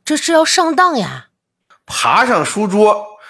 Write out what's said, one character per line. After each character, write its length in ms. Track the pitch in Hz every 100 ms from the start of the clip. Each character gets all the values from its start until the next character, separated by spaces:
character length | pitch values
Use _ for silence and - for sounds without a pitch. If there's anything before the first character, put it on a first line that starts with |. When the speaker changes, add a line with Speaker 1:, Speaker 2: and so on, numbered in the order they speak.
| -
Speaker 1:
这 100 | 302
是 160 | -
要 140 | 320 320
上 300 | - 330 311
当 220 | 359 269
呀。 300 | 160 131 - _ _ _ _ _ -
Speaker 2:
爬 400 | - - 175 254
上 200 | 202 147
书 220 | 202 208
桌， 520 | 202 214 208 - -